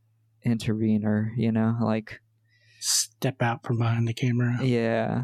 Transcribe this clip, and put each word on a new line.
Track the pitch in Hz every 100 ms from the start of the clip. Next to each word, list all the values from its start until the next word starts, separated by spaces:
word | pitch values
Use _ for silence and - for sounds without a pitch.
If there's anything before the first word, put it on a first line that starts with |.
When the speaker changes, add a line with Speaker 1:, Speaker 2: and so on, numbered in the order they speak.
| _ _ _ _
Speaker 1:
intervene | 127 113 113 110 110 107 107
or, | 107 110 123
you | 117
know, | 110 113 117
like" | 110 110 110 - _ _ _ _ _ _
Speaker 2:
Step | - - - _ 131 -
out | 120 120 -
from | 117
behind | 117 117 117
the |
camera. | 113 127 120 120 123
Speaker 1:
Yeah, | 131 120 113 113 117 113